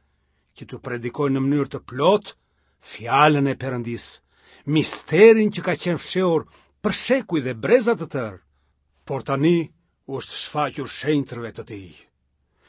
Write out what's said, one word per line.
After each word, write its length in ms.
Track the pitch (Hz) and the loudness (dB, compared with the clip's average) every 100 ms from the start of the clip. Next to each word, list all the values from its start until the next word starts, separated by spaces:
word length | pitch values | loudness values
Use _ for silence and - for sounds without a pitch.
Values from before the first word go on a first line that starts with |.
| _ _ _ _ _ - | _ _ _ _ _ -20
që 100 | 131 | -16
t'ju 140 | 123 | -12
predikoj 480 | 120 120 120 - 143 | -8 -6 -6 -2 -2
në 100 | 135 | 0
mënyrë 320 | 135 143 139 | 0 0 -2
të 80 | 127 | -8
plot 500 | - 127 160 208 - - _ _ _ _ - | -12 0 2 2 -2 -20 _ _ _ _ -20
fjalën 640 | - 113 135 156 147 139 | -12 0 6 6 6 2
e 60 | 131 | -2
Perëndis, 500 | 135 123 117 120 - - _ _ _ - - | -6 -6 -6 -8 -10 -16 _ _ _ -14 0
misterin 880 | 151 135 - - 160 220 220 214 | 0 2 -2 0 6 8 8 2
që 120 | - | -2
ka 120 | 185 170 | -6 -4
qenë 260 | 180 165 | -4 -4
fshehur 420 | - 185 185 160 - _ _ _ | -4 -2 0 0 -2 _ _ _
për 100 | 208 | -4
shekuj 460 | - - 262 - 165 | -4 0 0 0 -4
dhe 120 | 127 | -4
breza 400 | 113 131 247 226 | -6 2 4 4
të 120 | 190 165 | -2 -4
tërë, 300 | 139 110 92 _ _ _ _ _ _ - | -6 -8 -12 _ _ _ _ _ _ -10
por 160 | 139 | -8
tani 320 | 131 139 156 170 151 _ _ _ - | -4 0 4 2 0 _ _ _ -12
u 100 | 135 | -10
është 200 | - - | -10 -10
shfaqur 500 | - 147 143 127 127 | -6 -4 -4 -4 -10
shenjtërve 600 | - 139 151 131 120 113 | -6 0 0 -2 -10 -12
të 120 | 107 110 | -12 -14
tij. 220 | 104 90 - _ _ _ _ _ _ | -14 -16 -20 _ _ _ _ _ _